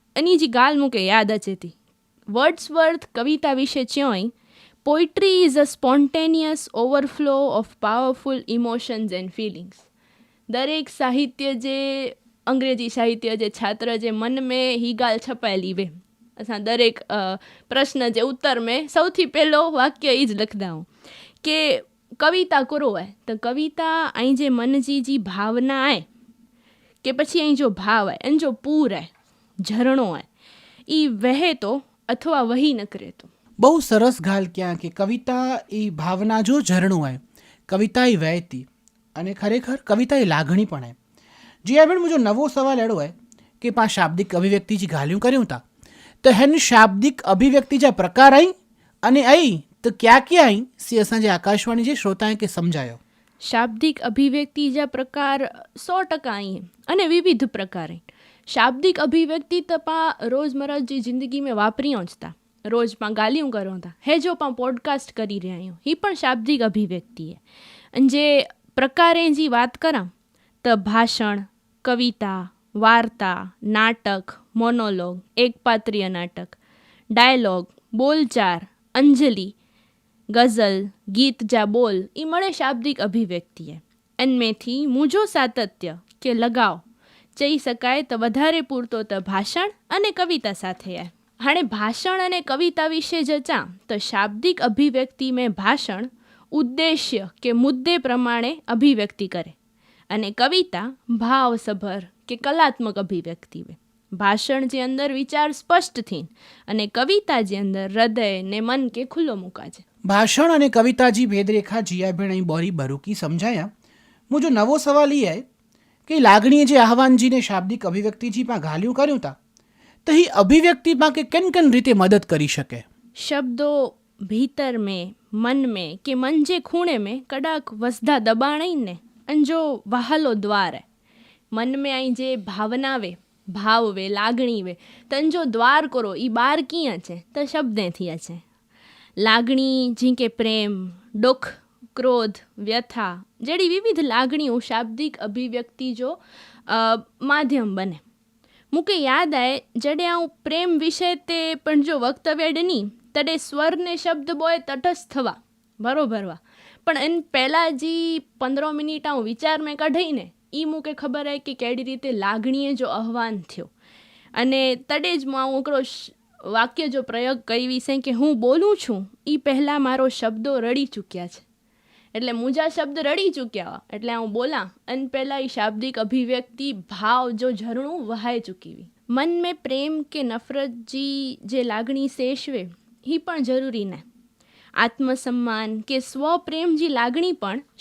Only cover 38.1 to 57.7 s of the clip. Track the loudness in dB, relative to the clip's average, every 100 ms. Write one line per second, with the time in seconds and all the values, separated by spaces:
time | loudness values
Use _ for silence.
38.1 | 4 0 -2 -6 -14 -16 _ _ _ _
39.1 | -10 -8 -4 -2 -2 -2 -8 0 0 2
40.1 | 2 4 2 2 2 2 -4 -12 -18 _
41.1 | _ _ _ -20 _ 2 6 8 6 2
42.1 | 2 2 2 0 2 0 2 0 -2 -4
43.1 | -10 _ _ _ _ -4 0 0 2 0
44.1 | 0 -2 0 2 2 0 -4 -2 -2 -2
45.1 | 0 2 2 0 -4 -12 _ -20 -20 -20
46.1 | _ 4 6 6 4 6 8 8 6 0
47.1 | 0 0 4 6 4 2 4 4 4 0
48.1 | 8 10 10 8 2 _ _ _ _ 4
49.1 | 6 8 8 6 0 -6 _ -4 2 8
50.1 | 8 6 4 6 4 -2 _ -2 0 2
51.1 | 2 2 2 2 0 0 0 0 0 -2
52.1 | -2 -2 -2 -4 -2 -2 -2 -6 -12 _
53.1 | _ _ _ -4 0 0 0 -2 -2 -4
54.1 | 2 2 2 -4 -4 -2 -2 -4 -6 -8
55.1 | -4 -2 -2 -4 -8 -20 -16 -4 -2 -2
56.1 | -4 -6 -8 -8 -10 -12 _ -4 0 2
57.1 | 2 4 2 0 -4 -8